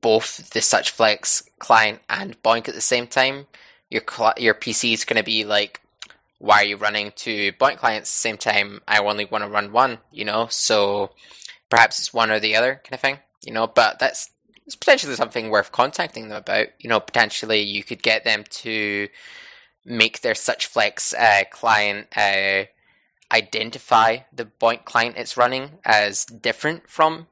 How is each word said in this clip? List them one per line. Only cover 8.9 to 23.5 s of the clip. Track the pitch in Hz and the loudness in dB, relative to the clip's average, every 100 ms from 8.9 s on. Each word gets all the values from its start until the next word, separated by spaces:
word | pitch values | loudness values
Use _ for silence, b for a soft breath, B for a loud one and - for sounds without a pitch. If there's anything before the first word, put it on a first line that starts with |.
| 107 | 0
only | 101 104 | 2 -2
wanna | 104 107 104 | -4 -4 -2
run | 104 101 | -4 0
one," | 110 131 113 _ | 2 2 0 _
you | - | -10
know? | 107 104 117 | -4 -2 -2
So | - - 110 101 101 98 _ B B B B _ | -4 0 2 2 0 -4 _ B B B B _
perhaps | 117 113 - | 4 4 2
it's | - | -6
one | 117 110 | 0 0
or | 110 | 2
the | 107 | 0
other | 107 123 139 | 0 0 -2
kind | - | -10
of | 131 | -6
thing, | 135 139 _ _ | -4 -6 _ _
you | - | -10
know? | 113 113 | -4 0
But | - 110 - | 4 2 2
that's, | 131 - - _ _ _ - | -4 -4 -12 _ _ _ -18
it's | - | -6
potentially | - 254 151 | 2 2 2
something | 120 117 123 110 | -4 -4 -4 0
worth | 107 98 | 0 0
contacting | - 131 - 175 - 110 | -2 -2 0 -8 -8 -14
them | 107 | -12
about. | 104 104 110 _ | -2 -2 -2 _
You | 117 | -2
know, | 110 | -2
potentially | - - 107 - 110 110 | 0 0 0 -2 -2 -2
you | 101 101 | 0 -6
could | - 104 | -8 -4
get | - 110 | 0 0
them | 117 107 - | 0 -2 -4
to | - 117 110 104 101 101 B B B B B B B | -12 -8 -4 -4 -4 -6 B B B B B B B
make | - 120 113 - | -10 0 0 0
their | 120 | -4
Such | 110 - 113 - | -2 -2 -4 -4
Flex, | - 104 - - | -2 -2 0 -2
uh, | - 113 101 98 | 2 4 4 2
client, | - 117 107 104 101 - | -4 0 2 0 -4 -8
uh, | - 104 98 98 98 95 _ _ _ _ _ _ | -2 0 0 0 -2 -4 _ _ _ _ _ _
identify | 113 110 | -2 -2